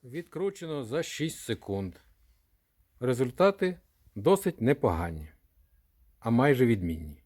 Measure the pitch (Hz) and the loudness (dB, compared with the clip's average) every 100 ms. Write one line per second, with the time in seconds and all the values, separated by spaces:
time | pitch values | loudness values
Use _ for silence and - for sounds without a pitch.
0 | 127 139 170 160 196 196 165 147 117 139 | -12 -12 -10 -6 -6 -6 -8 -6 -4 -4
1 | 165 - 156 - - 110 - 98 95 - | -4 -4 -6 -6 -6 -6 -4 -6 -6 -10
2 | _ _ _ _ _ _ _ _ _ _ | _ _ _ _ _ _ _ _ _ _
3 | 123 120 127 123 190 196 185 180 _ _ | -2 0 0 4 2 4 -4 -4 _ _
4 | _ - 104 190 190 - 113 139 120 82 | _ -2 2 4 2 -2 0 2 2 0
5 | 85 80 76 _ _ _ _ _ _ _ | -4 -8 -14 _ _ _ _ _ _ _
6 | _ _ 117 117 139 131 123 110 87 82 | _ _ 0 4 4 6 4 4 0 -6
7 | 78 71 | -8 -16